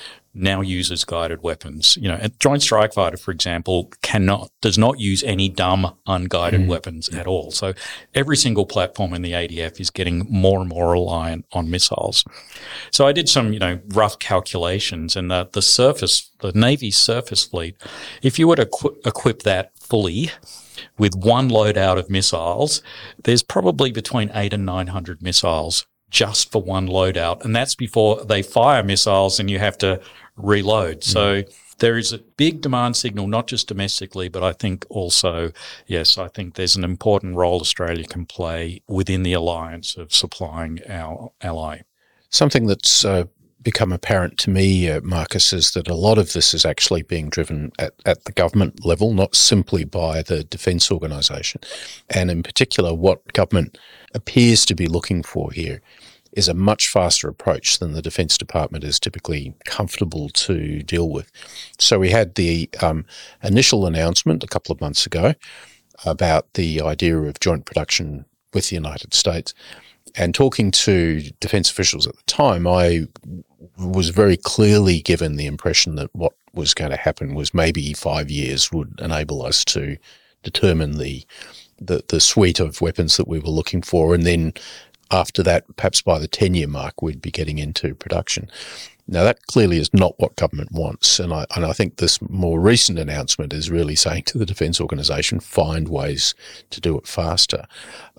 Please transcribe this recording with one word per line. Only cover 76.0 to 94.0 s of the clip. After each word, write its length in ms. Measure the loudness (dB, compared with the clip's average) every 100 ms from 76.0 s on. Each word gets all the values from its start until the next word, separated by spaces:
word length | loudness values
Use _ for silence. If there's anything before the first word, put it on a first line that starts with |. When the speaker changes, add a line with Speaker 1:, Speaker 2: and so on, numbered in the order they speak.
| -8
Speaker 2:
what 180 | -4 -4 -4 _
was 220 | -6 -2
going 160 | -2 -4
to 60 | -2
happen 380 | -2 -2 -4
was 200 | -6 -2
maybe 400 | 0 0 0 -4
five 360 | -6 -4 -4 -4
years 420 | -4 -4 -2 -2
would 260 | -2 -6 -8
enable 420 | -6 -4 -4 -6
us 220 | -2 -2 0
to 300 | -2 -4 -8 _ -20 _ _
determine 560 | -10 0 2 2 0 -4
the, 260 | -6 -8 -12 -20 -20 -20 -20 -12
the, 220 | -4 -4 -2
the 120 | 0
suite 400 | 2 4 4 4
of 200 | -2 -2
weapons 360 | -2 0 0 0
that 120 | 0
we 100 | -4
were 100 | -2
looking 320 | -2 -2 -4
for. 340 | 0 2 4
And 120 | 4 4
then 260 | 2 0 -4 -14 -20 -20 _ -2
after 320 | 0 0 0
that, 200 | 2 2 0 -4
perhaps 260 | -2 0
by 160 | 0 0
the 100 | -2
ten-year 380 | 0 2 2 0
mark, 340 | -4 -8 -8
we'd 220 | -6 -6
be 80 | -8
getting 280 | -6 -6 -6
into 360 | -6 -4 -6
production. 560 | -6 -4 -4 -4 -6 -10 -14 -18 -16 -18 _ -4
Now, 160 | 2
that 220 | 2 2 0
clearly 320 | 4 4 4
is 140 | 2
not 220 | 4 4 2
what 180 | -2 0
government 340 | -2 -2 -6
wants. 460 | -6 -6 -2 0 0
And 160 | 0
I, 100 | -4 -4
and 120 | -4 -2
I 60 |
think 240 | 0 -2 0
this 260 | 0 0 -4
more 300 | -2 0 4
recent 380 | 6 6 4 0
announcement 540 | -4 -4 -4 -4 -4
is 160 | -6 -2
really 280 | 0 0
saying 260 | 0